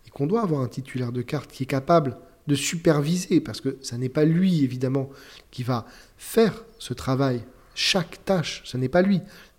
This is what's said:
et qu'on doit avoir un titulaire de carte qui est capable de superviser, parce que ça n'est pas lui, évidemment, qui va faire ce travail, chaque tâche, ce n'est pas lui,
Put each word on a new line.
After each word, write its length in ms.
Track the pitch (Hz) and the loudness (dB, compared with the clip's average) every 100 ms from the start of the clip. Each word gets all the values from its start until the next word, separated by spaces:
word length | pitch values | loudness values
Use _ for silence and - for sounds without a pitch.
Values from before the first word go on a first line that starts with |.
| - | -20
et 40 | |
qu'on 180 | - 143 | -4 -2
doit 140 | 226 | 0
avoir 180 | 202 147 | 0 0
un 80 | 123 | -2
titulaire 420 | - 131 127 120 | -6 -8 -6 -4
de 120 | 123 | -4
carte 280 | 120 143 - | -4 -6 -8
qui 140 | - | -10
est 20 | 131 | -4
capable 500 | 135 135 170 135 110 - _ - | -2 4 4 4 -6 -16 _ -2
de 80 | |
superviser, 840 | 143 - 170 170 147 147 180 - 170 | -2 -2 0 2 2 0 -2 2 2
parce 200 | - 110 | 2 -6
que 180 | 135 135 | -6 -6
ça 180 | - 120 | -10 -6
n'est 100 | 127 | -4
pas 160 | 151 | 2
lui, 380 | 151 165 190 165 | 4 4 4 4
évidemment, 480 | 131 127 131 135 135 - - - _ | 2 0 0 0 -4 -10 -20 -20 _
qui 140 | - | -8
va 220 | 123 120 - - - _ | -4 -4 -6 -20 -20 _
faire 460 | - 226 220 - - - | -2 2 2 0 -14 -18
ce 160 | - | -10
travail, 480 | 127 - 131 139 123 107 - - | -8 -2 0 0 -2 -6 -20 -16
chaque 500 | - - 190 165 - | -4 0 0 -2 -8
tâche, 380 | - 185 143 - | -2 0 -2 -8
ce 120 | - 123 | -8 -4
n'est 140 | 131 | 2
pas 120 | 175 | 4
lui, 200 | 190 185 - - - | 4 2 -2 -16 -20